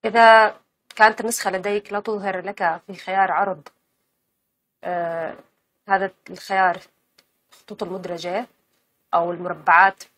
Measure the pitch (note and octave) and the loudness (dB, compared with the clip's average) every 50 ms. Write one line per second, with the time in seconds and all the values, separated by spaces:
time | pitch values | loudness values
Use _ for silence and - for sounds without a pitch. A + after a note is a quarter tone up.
0 | - A3 G3+ A#3 A3+ A3+ A3 A3 A3 G#3 - _ _ _ _ _ _ _ - - | -6 0 4 6 8 8 8 8 6 4 0 _ _ _ _ _ _ _ 2 4
1 | A3 A3 G#3+ - - A3+ A#3+ - - G3+ F#3+ F#3+ F3+ G#3 G3+ G3+ G3+ - G3+ G#3 | 4 4 4 0 -6 -6 -6 -4 -6 -6 -6 -4 -6 -4 -6 -6 -6 -6 -10 -8
2 | G3+ A3+ G#3+ G#3 F#3+ G3 F#3+ F#3 F3+ G3 G3+ - F#3+ E3+ E3 E3 _ - F#3+ E3 | -6 -6 -8 -6 -6 -6 -8 -6 -8 -10 -8 -4 -4 -4 -4 -4 _ -18 -20 -16
3 | - - F#3+ G3 F#3+ F#3 E3 D#3+ G3 G3+ F#3 D3+ D3 - _ _ _ _ _ _ | -10 -6 0 0 0 0 0 -2 -2 -4 -4 -10 _ -20 _ _ _ _ _ _
4 | _ _ _ _ _ _ _ _ _ _ _ _ _ _ _ _ - F3 F3+ F3 | _ _ _ _ _ _ _ _ _ _ _ _ _ _ _ _ -10 -8 -6 -6
5 | E3+ E3+ E3+ E3 E3 - - - _ _ _ _ _ _ _ _ _ G3+ G3 F#3+ | -6 -6 -6 -8 -8 -10 -12 -16 _ _ _ _ _ _ _ _ _ -2 -2 -2
6 | G3 F#3+ _ _ _ - F#3 F3+ - - G3 F#3+ F#3+ F3+ F3 F#3 - _ _ _ | -2 -6 _ _ _ -20 -18 -18 -10 -4 -2 0 0 0 0 -4 -12 _ _ _
7 | _ _ _ _ _ _ _ _ _ _ _ _ _ - G#3+ - G#3 F3 F#3 F#3+ | _ _ _ _ _ _ _ _ _ _ _ _ _ -20 -12 -10 -10 -10 -8 -12
8 | F3 F3 F3 E3 D#3+ F3+ F3+ G#3 B3 _ _ _ _ _ _ _ _ _ _ _ | -10 -12 -12 -10 -10 -8 -8 -8 -8 _ _ _ _ _ _ _ _ _ _ _
9 | _ _ - E3+ E3+ F3 F3 E3+ F3 F3+ E3+ D#3 D#3 F3+ E3 E3+ F#3+ G3 F#3+ _ | _ _ -2 -2 -2 -2 -6 -8 -8 -10 -10 -4 2 4 6 6 6 4 2 _
10 | - _ _ | -20 _ _